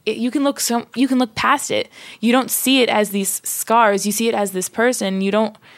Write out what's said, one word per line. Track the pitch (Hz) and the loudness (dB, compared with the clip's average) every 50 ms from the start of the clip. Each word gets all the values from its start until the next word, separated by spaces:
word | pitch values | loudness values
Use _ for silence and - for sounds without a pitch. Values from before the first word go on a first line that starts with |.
| _ | _
it, | 214 220 | -6 -4
you | - 233 247 | -2 -2 -2
can | - 294 277 | 0 0 0
look | 285 277 - | 0 -2 -2
so, | - - 233 233 - - - | -2 -2 -2 -4 -4 -4 -2
you | 233 277 | 0 0
can | 262 269 247 | 2 2 2
look | 254 220 - | 0 0 -2
past | - - 240 285 - - - | 0 2 2 2 0 0 -2
it. | - - - - - - - - - - | -2 -4 -4 -6 -10 -20 -20 -20 -8 -2
You | 214 233 | 0 2
don't | 240 262 240 - | 2 2 2 0
see | - - - 254 269 262 | -4 -2 0 2 4 4
it | 240 | 4
as | - - 214 208 202 | 4 2 2 0 0
these | 196 202 196 - - - - | -2 -2 -2 -4 -6 -6 -8
scars. | - - - - - 226 233 226 208 202 196 180 | -8 -8 -6 -2 2 2 4 4 4 2 2 0
You | 208 202 | -2 -2
see | - 226 233 | 0 0 0
it | 226 | 0
as | 214 202 190 | 0 -2 -2
this | 185 185 185 - | -4 -6 -6 -4
person. | - - 226 254 240 - 208 190 190 190 | -2 0 0 0 0 0 -2 -2 -2 -2
You | 190 196 | 0 0
don't | 202 214 220 208 - - _ - - | 2 0 0 0 -4 -10 _ -20 -20